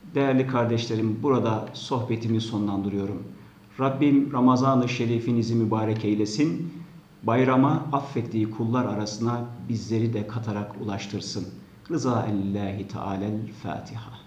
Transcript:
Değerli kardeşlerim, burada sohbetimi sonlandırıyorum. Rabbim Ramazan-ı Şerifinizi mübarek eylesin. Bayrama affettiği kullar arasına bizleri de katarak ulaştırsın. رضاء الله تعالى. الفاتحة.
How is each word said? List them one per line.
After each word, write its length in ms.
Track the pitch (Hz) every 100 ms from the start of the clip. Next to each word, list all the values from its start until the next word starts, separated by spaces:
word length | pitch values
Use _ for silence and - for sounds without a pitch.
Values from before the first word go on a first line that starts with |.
| - 135
Değerli 320 | 139 131 131
kardeşlerim, 720 | 127 113 113 - 110 110 107
burada 460 | 147 127 107 107 -
sohbetimi 680 | - - 131 113 113 113 110
sonlandırıyorum. 800 | 110 104 101 101 101 101 98 95 - - - - - -
Rabbim 540 | 135 135 147 139 -
Ramazan-ı 560 | 131 127 127 135 131 120
Şerifinizi 680 | - 117 117 120 117 113 117
mübarek 500 | 107 110 107 113 107
eylesin. 680 | 107 107 - 156 170 - - - - - -
Bayrama 640 | 110 120 131 127 139 156 -
affettiği 600 | 139 - - 113 113 107
kullar 340 | - 113 127 113
arasına 600 | 101 104 - 113 120 120 - -
bizleri 440 | 113 101 110 113
de 140 | 110 104
katarak 540 | 117 110 104 101 -
ulaştırsın. 680 | 107 101 - 104 - 104 90 - - - -
رضاء 380 | 170 127 117 98
الله 560 | 104 98 101 101 101 -
تعالى. 380 | - 98 95 104
الفاتحة. 840 | 107 110 - 101 - - - - -